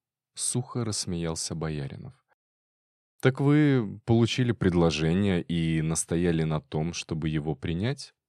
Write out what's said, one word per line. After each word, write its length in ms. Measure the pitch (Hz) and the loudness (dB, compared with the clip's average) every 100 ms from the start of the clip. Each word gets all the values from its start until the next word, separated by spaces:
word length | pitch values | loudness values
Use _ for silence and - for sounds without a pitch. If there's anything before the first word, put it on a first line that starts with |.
| _ _ _ | _ _ _
сухо 500 | - - 123 123 127 | -8 -4 -4 -4 -4
рассмеялся 720 | 110 101 - 87 82 80 - | -4 -4 -4 -4 -4 -4 -6
Бояринов. 600 | 85 78 76 69 - - - _ _ _ _ _ _ _ _ _ - | -6 -4 -4 -6 -10 -16 -20 _ _ _ _ _ _ _ _ _ -2
«Так 200 | 131 131 | 0 2
вы 600 | 143 147 147 131 101 101 | 2 4 6 4 0 -4
получили 480 | - 117 117 - 120 | 2 4 4 2 -2
предложение 920 | 107 95 87 82 73 80 90 101 87 | 2 2 4 4 2 2 2 2 0
и 400 | - 85 80 80 | 0 -2 0 0
настояли 640 | 78 80 - 85 87 82 | 0 -2 -2 0 2 2
на 160 | 80 78 | 0 -2
том, 320 | - 78 80 | -4 -4 -4
чтобы 360 | 85 - 82 78 | -6 -8 -4 -2
его 260 | 78 76 | -2 -4
принять?» 600 | 71 - 82 110 139 - _ | -6 -4 -4 -4 -6 -12 _